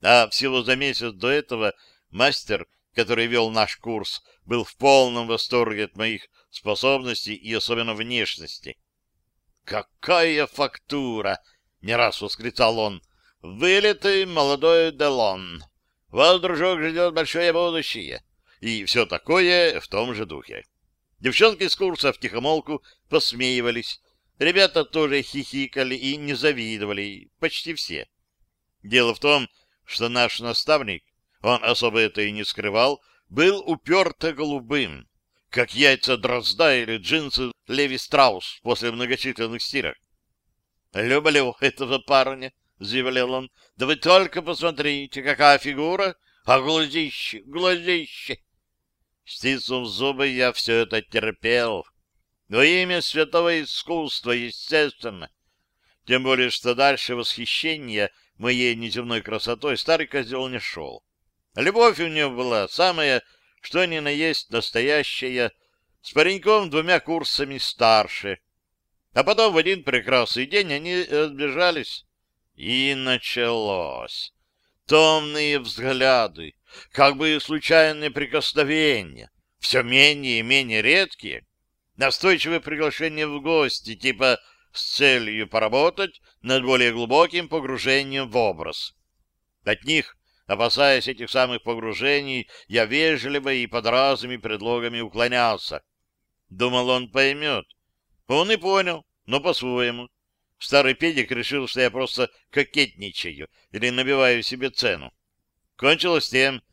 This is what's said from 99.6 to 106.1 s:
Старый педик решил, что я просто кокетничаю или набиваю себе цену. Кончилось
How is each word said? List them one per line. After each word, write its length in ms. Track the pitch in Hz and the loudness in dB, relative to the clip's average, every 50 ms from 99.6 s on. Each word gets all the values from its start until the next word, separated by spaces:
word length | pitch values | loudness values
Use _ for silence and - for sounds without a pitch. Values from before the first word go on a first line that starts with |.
| 127 127 123 123 123 120 120 120 120 - _ _ _ _ _ _ _ _ _ _ | -4 -4 -2 -2 -2 -2 -4 -6 -12 -18 _ _ _ _ _ _ _ _ _ _
Старый 360 | - - 139 143 139 131 131 | -4 2 4 4 4 4 2
педик 360 | - 160 170 160 135 113 - | 2 0 0 0 0 -2 -2
решил, 360 | 127 120 120 - 139 143 131 | -4 -6 -4 -4 -4 -4 -4
что 140 | 117 - 127 | -4 0 0
я 100 | 127 120 | 0 0
просто 400 | 101 127 131 120 - - 127 - _ _ _ _ | 0 -2 -4 -4 -2 -2 -4 -4 _ _ _ _
кокетничаю 960 | - 147 135 - - 147 139 - - 90 101 98 - - - 90 76 69 73 - _ _ _ _ | -2 -2 -2 0 0 0 0 0 -2 -8 -12 -10 -10 -10 -10 -10 -10 -12 -14 -16 _ _ _ _
или 180 | - 104 117 123 | -6 -4 -4 -2
набиваю 520 | 123 127 131 131 139 139 131 127 123 117 | 0 0 0 2 2 4 4 4 2 2
себе 280 | 110 - 131 127 131 131 | -2 -4 -6 -6 -6 -6
цену. 440 | - - - 113 90 80 67 64 - _ _ _ _ _ _ _ _ _ _ _ _ | -4 -2 -2 -2 -2 -4 -8 -14 -20 _ _ _ _ _ _ _ _ _ _ _ _
Кончилось 540 | - 123 139 165 160 175 180 | 0 2 2 2 4 2 2